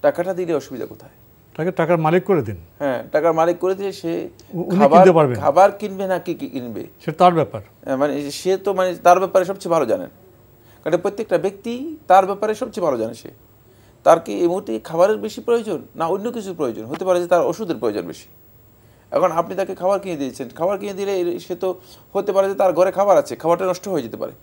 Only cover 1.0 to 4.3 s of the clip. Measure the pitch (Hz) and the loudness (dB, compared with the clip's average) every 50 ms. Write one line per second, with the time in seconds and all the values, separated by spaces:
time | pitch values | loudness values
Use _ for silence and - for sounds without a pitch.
1 | - - _ _ _ _ _ _ _ _ _ - 156 180 180 - 165 151 175 165 | -20 -20 _ _ _ _ _ _ _ _ _ -4 -4 -4 -2 -2 0 2 2 2
2 | 160 156 165 185 180 - 202 165 120 104 104 85 80 - _ _ - 139 127 117 | 2 2 2 2 2 2 0 0 0 -4 -8 -12 -14 -20 _ _ -4 -4 -4 -4
3 | - - - 156 151 170 160 160 160 170 175 170 - 185 190 190 196 196 190 - | -6 -2 -2 0 2 2 2 2 2 0 0 0 -2 -4 -2 -2 -6 -8 -8 -8
4 | - 165 165 175 160 - | -6 -6 -6 -6 -6 -8